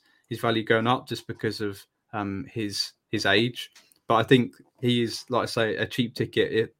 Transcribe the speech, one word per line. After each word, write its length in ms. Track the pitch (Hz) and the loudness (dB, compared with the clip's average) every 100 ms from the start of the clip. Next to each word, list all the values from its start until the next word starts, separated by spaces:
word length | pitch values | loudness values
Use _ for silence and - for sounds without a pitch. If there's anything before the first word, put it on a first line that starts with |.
| _ _ - | _ _ -12
his 100 | 117 | -4
value 240 | 123 113 | 0 0
going 220 | 110 113 113 | 2 2 2
up 200 | 123 - | 0 -2
just 200 | 120 - | -10 -10
because 340 | 113 113 101 | -6 -6 -4
of, 180 | 107 98 - _ _ | -6 -8 -16 _ _
um, 320 | 110 101 98 92 | -6 -6 -6 -8
his, 420 | - 104 101 - - _ | -8 -6 -6 -8 -10 _
his 160 | 107 98 | -2 2
age. 440 | 98 120 - - - _ _ - | 4 2 -4 -14 -16 _ _ 0
But 60 | |
I 80 | 110 | 2
think 320 | 113 135 117 - _ - | 6 6 4 -4 _ -4
he 220 | 123 120 | 0 0
is, 240 | 113 - - | 0 -6 -4
like 140 | 120 | -2
I 40 | 95 | -2
say, 300 | - 110 - | 0 0 0
a 100 | 113 | -4
cheap 280 | - 117 | -4 -4
ticket 380 | - 117 - 98 110 110 _ | -2 -4 0 0 0 -2 _